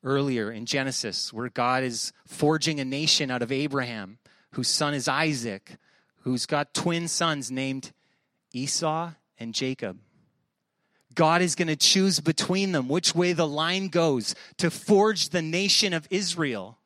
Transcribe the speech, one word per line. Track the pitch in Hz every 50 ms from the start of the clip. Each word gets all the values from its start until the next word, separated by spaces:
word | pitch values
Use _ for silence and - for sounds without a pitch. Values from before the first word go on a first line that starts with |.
Earlier | - 131 135 139 143 139 127 117 107 104
in | 117 107 117
Genesis, | - - 139 135 135 127 - - 107 92 - - -
where | - 110 120 123
God | _ - 120 123 127 131
is | 131 127 117 113 - - _ _ _
forging | - - - - 147 160 156 147 160 156 143
a | 135
nation | 131 135 139 160 156 - - 151 131
out | 127 123
of | 120 113
Abraham, | 135 131 147 151 139 139 127 120 117 110 98 92 104 _ _ - _ _ _ _
whose | - - 123 -
son | - - 156 147 147
is | 139 117 147
Isaac, | 131 143 160 160 151 127 117 117 98 98 _ - - - _ _ _ _ _ _ _ _
who's | _ 131 127 120 -
got | - 156 143 143 _
twin | _ - - 175 170 170 170
sons | 165 - - 175 165 156 143 127 110
named | 131 131 135 135 135 135 - - _ _ _ _ _ _ _ _ _ _ _ _
Esau | - 120 135 139 - - 165 156 156 156 170 170 156 _ _ _ _ _
and | 117 117
Jacob. | 110 - 135 131 131 - - 98 90 104 _ _ _ _ _ _ _ _ _ _ _ _ _ _ _ _ _ _ _ _ _ _ 117
God | - 165 156 165 175
is | 185 180 -
gonna | - 175 165 156
choose | 139 - - - 190 190 196 175 160
between | 147 160 156 - - - 180 190 196 190
them | 175 147 127 127
which | 143 180 170 - -
way | 165 180 180
the | 175 156 156
line | 139 143 151 160 170 180 190 196 185
goes | 156 175 165 160 139 123 104 - - - - - -
to | - - 165
forge | - - - - 214 190 208 220 214 170 151 -
the | - 180
nation | 160 160 160 180 196 196 - - 214 196
of | 175 165 151 -
Israel. | 190 196 202 170 170 170 160 139 117 104 92 101 120 _ _